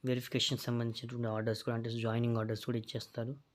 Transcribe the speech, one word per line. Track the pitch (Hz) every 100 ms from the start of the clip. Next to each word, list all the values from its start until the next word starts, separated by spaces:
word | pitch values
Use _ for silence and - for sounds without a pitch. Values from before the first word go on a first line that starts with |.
వెరిఫికేషన్ | 131 127 123 127 - 131
సంబంధించినటువంటి | - 120 117 113 117 123 113
ఆర్డర్స్ | 110 110 110
కూడా, | -
అంటే | 117 117 117
జాయినింగ్ | 113 113 120 113
ఆర్డర్స్ | 110 107
కూడా | - 120
ఇచ్చేస్తారు. | 110 110 - - 117 139 _